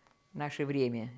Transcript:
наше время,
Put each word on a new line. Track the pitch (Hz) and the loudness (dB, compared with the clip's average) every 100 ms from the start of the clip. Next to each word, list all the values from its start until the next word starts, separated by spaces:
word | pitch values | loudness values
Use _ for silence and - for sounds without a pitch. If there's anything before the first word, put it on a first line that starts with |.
| _ _ _ | _ _ _
наше | 147 147 - 143 | -6 -4 -2 0
время, | 139 123 117 113 | 4 2 2 -4